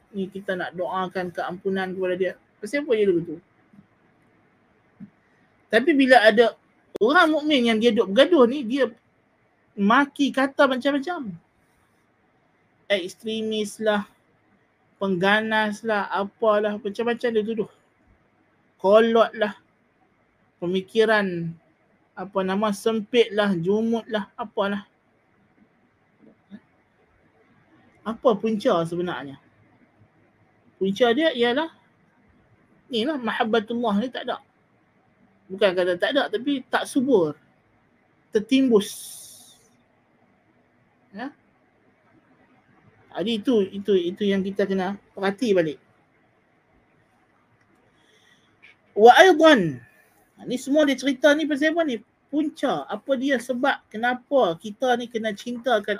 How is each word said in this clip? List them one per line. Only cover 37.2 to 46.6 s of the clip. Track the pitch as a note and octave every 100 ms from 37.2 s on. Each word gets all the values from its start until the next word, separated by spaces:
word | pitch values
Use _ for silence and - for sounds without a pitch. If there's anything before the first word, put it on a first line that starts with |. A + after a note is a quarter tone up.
| D3+ - _ _ _ _ _ _ _ _ _
Tertimbus. | A3 G#3 C4 C4 G#3+ G3+ - - - - - - _ _ _ _ _ _ _ _ _ _ _ _ _ _ _ _ G3
Ya? | C4+ - _ _ _ _ _ _ _ _ _ _ _ _ _ _ _ _ _ -
Jadi | A3 A3
itu, | A#3+ A3+ F#3+
itu, | G3+ G#3 F#3+
itu | F3 F#3+ G3+
yang | G3
kita | G3 G3 G3
kena | G3 F#3 G3+ _ -
perhati | G3 G3 A#3+ F#3
balik. | D#3+ - _ _ _ _ _ _ _ _